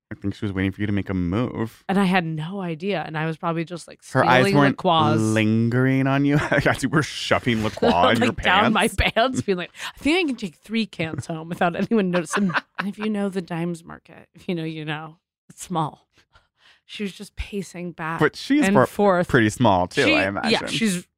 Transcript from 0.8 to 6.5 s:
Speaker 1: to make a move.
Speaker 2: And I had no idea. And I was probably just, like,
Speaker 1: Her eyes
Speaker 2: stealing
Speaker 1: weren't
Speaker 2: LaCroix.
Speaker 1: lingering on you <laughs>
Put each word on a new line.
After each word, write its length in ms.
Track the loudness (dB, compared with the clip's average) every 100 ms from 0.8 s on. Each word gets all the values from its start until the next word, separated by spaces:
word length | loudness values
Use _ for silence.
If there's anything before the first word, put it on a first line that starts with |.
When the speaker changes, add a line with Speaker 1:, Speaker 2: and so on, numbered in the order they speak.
| -2
Speaker 1:
to 60 |
make 160 | -2 -2
a 40 |
move. 720 | -2 0 0 -2 -4 -6 -6 -2
Speaker 2:
And 100 | 0
I 60 | 2
had 180 | 0
no 380 | -2 -6 -8 -8
idea. 420 | -8 -6 -4 -4 -4
And 120 | -4
I 80 | -4
was 100 | -4
probably 300 | -4 -4 -6
just, 240 | -10 -14
like, 100 | -20 -2
Speaker 1:
Her 100 | 2
eyes 200 | 4 4 4
Speaker 2:
stealing 100 | 4
Speaker 1:
weren't 200 | 4 2 2
Speaker 2:
LaCroix. 300 | 4 4 2
Speaker 1:
lingering 920 | 2 2 2 2 2 2 2 2 2
on 160 | 2
you 140 | 2 2
<laughs> 140 | 2